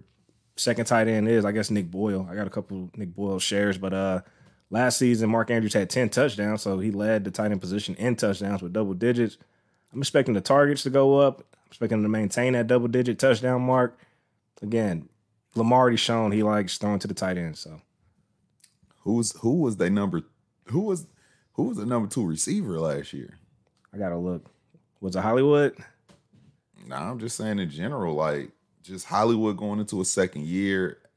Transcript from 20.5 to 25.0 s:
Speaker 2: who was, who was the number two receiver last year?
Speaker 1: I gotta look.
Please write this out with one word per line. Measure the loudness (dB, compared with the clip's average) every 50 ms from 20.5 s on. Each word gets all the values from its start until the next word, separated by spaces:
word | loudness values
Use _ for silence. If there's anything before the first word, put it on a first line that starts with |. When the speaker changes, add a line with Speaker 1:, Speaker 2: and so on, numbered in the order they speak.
| _ _ _
Speaker 2:
who | -4 -2 -2
was, | 0 0 -2 -4 -6 -10 _ _ _ _ _ _ _ _ _
who | -4 -4
was | -2 -4
the | -4 -4
number | -2 0 -2 -2 -2
two | -2 -2 -2
receiver | -2 -2 -2 -2 -2 -2 -2 -2 -2 -2 -2
last | -2 -2 -2 -4 -6 -10 -12
year? | -14 -14 -14 -18 -20 _ _ _ _ _ _ _ _ _ _ -10
Speaker 1:
I |
gotta | -6 -6 -4 -4
look. | -4 -4 -4 -4 -6 -10 -14 _ _ _ _ _ _ _ _ _ _